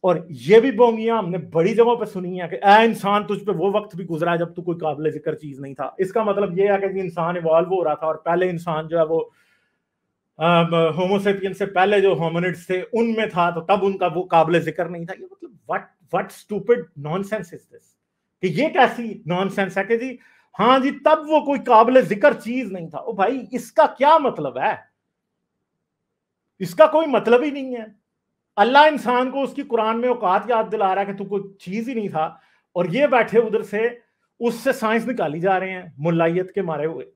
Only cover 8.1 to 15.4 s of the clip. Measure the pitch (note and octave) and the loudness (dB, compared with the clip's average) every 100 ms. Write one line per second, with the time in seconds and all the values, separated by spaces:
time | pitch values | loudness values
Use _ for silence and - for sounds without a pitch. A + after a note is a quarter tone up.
8.1 | D#3 - E3+ F#3 E3+ E3+ D#3 D#3+ E3 D#3 | -4 -2 0 0 -2 -4 -6 -2 -2 0
9.1 | E3 D#3 _ _ _ _ _ _ _ _ | 0 -4 _ _ _ _ _ _ _ _
10.1 | _ _ _ E3 E3+ E3 E3 E3 D3+ F#3 | _ _ _ 2 4 4 2 0 0 0
11.1 | G3 G3+ G3 F#3+ F#3+ G3 F3+ F#3+ G#3 G3 | 0 0 -2 -4 -6 -4 2 4 4 4
12.1 | E3 E3 E3 F3+ E3+ - F#3 - A3+ A#3 | 2 -2 -2 -4 -6 -6 -6 -4 -2 -2
13.1 | A3 G#3+ F3 F3 E3+ E3 G3 G3 G3 F3+ | -2 -4 0 0 -2 0 0 0 0 -2
14.1 | D#3+ F3+ E3+ D#3+ E3+ D#3 D#3 E3+ F3 E3+ | -2 2 2 4 2 0 -6 -8 -8 -12
15.1 | F#3 F#4 F#4+ | -14 -18 -20